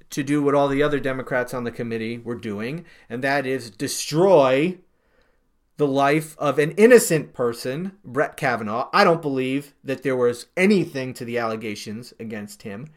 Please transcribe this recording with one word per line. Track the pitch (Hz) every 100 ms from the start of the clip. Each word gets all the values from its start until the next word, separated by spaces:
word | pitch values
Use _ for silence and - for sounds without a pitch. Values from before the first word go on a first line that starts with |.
| -
to | -
do | 135 147
what | 143
all | 143 139
the | 139
other | 147 143
Democrats | 131 131 120 131 123
on | 127
the | 120
committee | 117 117 113 110 120
were | 117 120
doing, | 117 101 117 160 165 - -
and | 120
that | 135 143
is | 131 131 117
destroy | - 139 - - 147 196 170 131 135 170 180 _ _ _ _ _ _ _ _ _ -
the | 147
life | 135 139 156 156 -
of | 147 135
an | 147
innocent | 160 220 240 - 156 -
person, | - 120 117 127 139 190 -
Brett | - 123 151 -
Kavanaugh. | 139 117 107 113 -
I | 175
don't | 202 165
believe | 151 135 131 135 143 _
that | 135 131
there | 139 127
was | 120 120 - -
anything | 190 202 151 135 127
to | 123
the | 117 117
allegations | 113 110 110 104 - 104 95 -
against | 113 110 104 -
him. | 113 101 147